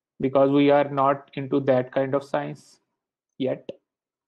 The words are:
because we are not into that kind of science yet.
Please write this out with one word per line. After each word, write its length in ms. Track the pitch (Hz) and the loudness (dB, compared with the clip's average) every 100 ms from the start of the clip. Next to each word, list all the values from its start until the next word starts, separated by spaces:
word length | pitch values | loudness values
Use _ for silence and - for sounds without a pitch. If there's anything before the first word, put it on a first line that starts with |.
| _ - | _ -6
because 320 | 135 139 139 | -2 2 4
we 200 | 143 143 | 4 4
are 180 | 143 139 | 4 2
not 420 | 143 135 139 - | 0 0 0 -6
into 260 | - 135 143 | -12 -4 -4
that 320 | 135 127 127 | 0 0 0
kind 220 | - 135 | -4 -2
of 100 | 139 | -4
science 560 | 139 151 147 147 _ _ _ _ _ _ _ - | -4 -8 -8 -14 _ _ _ _ _ _ _ -8
yet. 320 | 131 139 - - _ _ _ _ | -6 -6 -10 -20 _ _ _ _